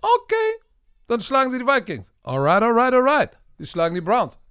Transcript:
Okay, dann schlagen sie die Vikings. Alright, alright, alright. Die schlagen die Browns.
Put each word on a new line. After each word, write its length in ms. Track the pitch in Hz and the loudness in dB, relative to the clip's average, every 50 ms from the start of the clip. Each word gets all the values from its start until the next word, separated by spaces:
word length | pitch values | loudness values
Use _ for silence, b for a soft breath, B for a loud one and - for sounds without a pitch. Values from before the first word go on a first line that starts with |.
Okay, 640 | - 453 480 480 494 _ 440 453 440 440 440 453 _ _ _ _ _ _ _ _ _ | 2 2 0 0 0 _ -2 -2 0 -2 -4 -6 _ _ _ _ _ _ _ _ _
dann 160 | _ 233 233 | _ -4 -4
schlagen 300 | 202 - 269 269 269 254 | -4 0 0 0 0 0
sie 80 | 254 254 | -2 -4
die 80 | 247 240 | 0 0
Vikings. 400 | 277 262 - - 175 120 95 _ _ _ _ | 0 0 0 -4 -10 -10 -10 _ _ _ _
Alright, 400 | - 127 135 139 147 170 196 214 | -6 -4 -2 2 2 2 4 2
alright, 300 | 233 233 226 247 254 247 | 2 2 2 2 4 2
alright. 360 | 254 254 269 294 294 196 - _ _ _ _ - _ | 2 2 4 2 2 0 -2 _ _ _ _ -20 _
Die 60 | 156 - | -16 -10
schlagen 260 | - 175 165 170 170 | -4 -2 -2 -2 -2
die 80 | 180 | -4
Browns. 380 | 170 165 214 247 208 131 - - _ _ | -2 0 0 0 0 -2 -6 -18 _ _